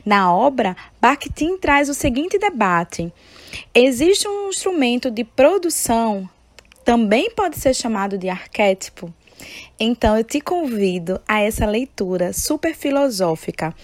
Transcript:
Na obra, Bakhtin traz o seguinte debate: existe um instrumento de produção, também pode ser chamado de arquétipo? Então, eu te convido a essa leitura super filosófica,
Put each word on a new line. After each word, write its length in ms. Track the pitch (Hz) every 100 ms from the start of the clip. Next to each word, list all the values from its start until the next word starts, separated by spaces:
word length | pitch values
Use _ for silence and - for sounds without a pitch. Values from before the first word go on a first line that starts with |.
Na 280 | - 202 185
obra, 440 | 175 269 262 214 180 - _
Bakhtin 580 | 233 247 - - 302 381
traz 300 | 302 285 285
o 60 |
seguinte 440 | 285 302 240 339 392
debate: 760 | 415 320 202 175 175 - 170 - _ - - - -
existe 520 | - 254 240 320 403 415
um 220 | 403 403
instrumento 600 | 381 392 359 254 240 254
de 140 | 220
produção, 1040 | 233 - 269 381 349 - - 226 226 202 185 _ _ - - _
também 460 | - 233 220 220 415
pode 260 | - 381 302
ser 160 | 277
chamado 460 | 262 240 214 196 196
de 100 | 185
arquétipo? 880 | 185 - - 208 190 - - 170 170 _ - - - - -
Então, 400 | 226 240 226 214
eu 60 |
te 160 | 226 294
convido 800 | - 359 302 220 196 180 170 185 -
a 120 | 214
essa 260 | 208 220 214
leitura 680 | 214 269 - 190 180 180
super 420 | 196 - 302 330
filosófica, 1000 | 311 285 277 285 208 180 160 - - 160 -